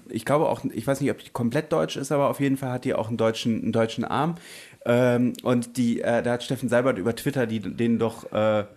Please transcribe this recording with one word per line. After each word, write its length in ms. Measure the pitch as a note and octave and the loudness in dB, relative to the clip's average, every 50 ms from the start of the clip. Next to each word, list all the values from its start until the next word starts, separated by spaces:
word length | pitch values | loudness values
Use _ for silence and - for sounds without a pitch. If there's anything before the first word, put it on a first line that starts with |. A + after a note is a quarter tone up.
| - | -10
ich 160 | - - - - | -8 -8 -6 -2
glaube 240 | - C#3 D3+ D#3 | 0 2 2 2
auch, 160 | - A#2+ - - | 0 0 -2 -4
ich 240 | - - A2 A2+ | -6 -6 -4 -2
weiß 140 | C#3 C#3 C#3 | -2 -2 0
nicht, 100 | D3 A#2+ | 0 -2
ob 60 | A2 | -2
die 120 | - - - | -4 -10 -10
komplett 420 | - - A#2 A2+ A#2 - D#3 - E3+ | -6 -2 -2 0 0 -2 -2 0 0
deutsch 240 | D#3 D#3+ D#3+ - | 0 0 -2 -4
ist, 160 | - C#3 - D#3 | -6 -4 -2 0
aber 160 | C#3+ C#3 A#2+ | 2 2 0
auf 100 | - - | 2 2
jeden 160 | C#3 C#3 C3+ | 2 0 2
Fall 160 | C3+ C#3 B2+ | 0 -2 -4
hat 140 | B2 - - | -4 -4 -2
die 80 | C3 - | -2 -2
auch 160 | - A2 A2 | -2 -2 -4
einen 80 | A#2 | 0
deutschen, 460 | G#2+ A2+ A2+ A2+ - - A#2+ A2+ - - | 2 2 2 2 0 0 0 0 0 0
einen 100 | A2+ G#2+ | 0 2
deutschen 320 | A2+ A2+ A2 - A#2+ - | 2 2 2 0 -4 -4
Arm. 300 | - - B2 D3 E3+ E3+ - - - - - - - - _ - | -2 0 0 0 -2 -2 -6 -12 -18 -18 -20 -20 -20 -20 _ 0
Ähm, 480 | A#2+ A#2+ B2 B2+ B2 B2 A#2+ B2 A#2+ - - - | 2 4 4 6 4 4 4 2 2 0 -2 0
und 320 | A#2+ B2+ B2 A#2 A#2 - | 2 2 2 0 -2 -2
die, 240 | B2+ A#2+ A#2 A2+ - | 0 0 2 0 0
äh, 240 | - G#2+ A#2+ A2+ - | 0 0 0 2 2
da 100 | A#2+ B2 | 0 -2
hat 100 | A#2+ - | -2 -2
Steffen 260 | - C#3 A#2 C3 A2+ | -4 -4 -4 0 2
Seibert 280 | A#2 A#2+ B2 C3+ A#2+ | 2 2 2 2 0
über 200 | F#2+ F2 A#2 A2+ | 0 -2 -2 -2
Twitter 300 | - - D3 C3+ C3+ A#2+ | -2 -4 -2 0 0 0
die, 120 | A2 A2+ A2 | 0 -2 -4
den 400 | G2 F#2 - - A#2 A#2 A#2 A2 | -4 -6 -2 0 2 2 2 2
doch, 320 | A2+ A2 - - - - | 2 -2 -2 -6 -10 -4
äh, 340 | - - - A2 G#2+ G#2+ G2+ - - | 0 2 2 4 4 2 0 -4 -10